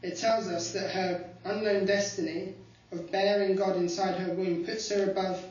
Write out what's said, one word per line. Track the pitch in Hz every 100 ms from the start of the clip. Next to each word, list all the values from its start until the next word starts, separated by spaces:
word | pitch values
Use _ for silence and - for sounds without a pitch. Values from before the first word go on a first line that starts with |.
It | 180 -
tells | 226 220 190
us | 170 -
that | 196 185
her | 190 180 175 - -
unknown | 185 208 214 196
destiny | 190 202 202 - 160 170 190 - - - -
of | 170 165
bearing | 190 196 202 190 190
God | 190 185
inside | 175 - 190
her | 175 180
womb | 175 180 170
puts | 170 220 -
her | 202 190
above | 190 185 180 -